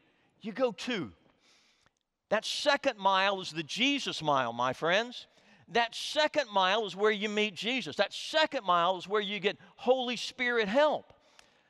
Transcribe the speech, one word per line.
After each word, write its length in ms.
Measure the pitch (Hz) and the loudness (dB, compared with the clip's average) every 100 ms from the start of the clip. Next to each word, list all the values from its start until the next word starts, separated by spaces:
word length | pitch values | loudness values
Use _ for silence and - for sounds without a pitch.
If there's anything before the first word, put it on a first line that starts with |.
| _ _ _ _ | _ _ _ _
You 100 | 214 | -12
go 200 | 202 254 | -2 -2
two. 420 | 180 254 220 110 - _ _ _ _ _ _ _ _ _ _ - | -2 -6 -4 -6 -12 _ _ _ _ _ _ _ _ _ _ -4
That 160 | 214 - | -4 -2
second 520 | - 285 285 269 208 | -2 2 2 0 0
mile 420 | 196 190 196 190 | 2 4 2 0
is 120 | 147 | -6
the 120 | 156 | -8
Jesus 580 | 151 185 269 285 190 - | -8 0 0 0 -4 -4
mile, 300 | 156 135 117 | 2 2 2
my 220 | 117 127 | 0 -2
friends. 540 | 123 160 196 247 - - _ _ _ - | 0 0 0 0 -10 -20 _ _ _ -2
That 260 | 220 226 - | -2 0 -4
second 540 | - 294 302 302 233 | -4 0 2 0 0
mile 340 | 196 185 220 202 | 2 4 2 0
is 100 | 185 | 0
where 160 | 214 | 2
you 180 | 208 214 | 2 0
meet 260 | 208 214 165 | 0 -2 -2
Jesus. 400 | 202 262 151 127 | -4 -4 -4 -2
That 180 | 202 | -2
second 520 | - - 311 311 262 190 | -2 -2 0 2 0 2
mile 320 | 175 170 185 | 4 4 0
is 100 | 175 | -2
where 140 | 208 | -2
you 180 | 196 202 | -2 -2
get 180 | 175 - - - | -4 -4 -16 -6
Holy 400 | 240 262 247 226 | 2 2 0 -6
Spirit 500 | - - 247 233 196 | -8 -4 0 0 2
help. 460 | 262 302 160 - - _ - _ _ | 4 4 2 -6 -20 _ -20 _ _